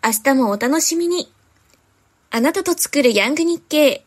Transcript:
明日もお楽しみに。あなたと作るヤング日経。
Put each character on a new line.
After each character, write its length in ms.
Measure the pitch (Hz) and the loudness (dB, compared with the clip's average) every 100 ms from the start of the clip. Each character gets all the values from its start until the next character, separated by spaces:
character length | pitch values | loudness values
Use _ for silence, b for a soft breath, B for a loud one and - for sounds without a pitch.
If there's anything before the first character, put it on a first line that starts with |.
明 80 | 220 226 | -2 -2
日 100 | - | 0
も 160 | 269 240 | 2 2
お 80 | 202 | 0
楽 240 | 247 311 | 0 0
し 140 | 320 330 | -2 -2
み 120 | 339 | -2
に。 240 | 349 - _ _ _ _ _ _ _ _ _ _ | -4 -6 _ _ _ _ _ _ _ _ _ _
あ 100 | 233 | -2
な 100 | 254 | 0
た 120 | 392 | 0
と 140 | 370 330 | -4 -4
作 260 | - 285 | -2 2
る 100 | 247 | 2
ヤ 160 | 208 202 | 2 0
ン 60 | 302 | 0
グ 80 | |
日 180 | 330 339 _ | -2 -2 _
経。 340 | 302 294 - | 2 2 2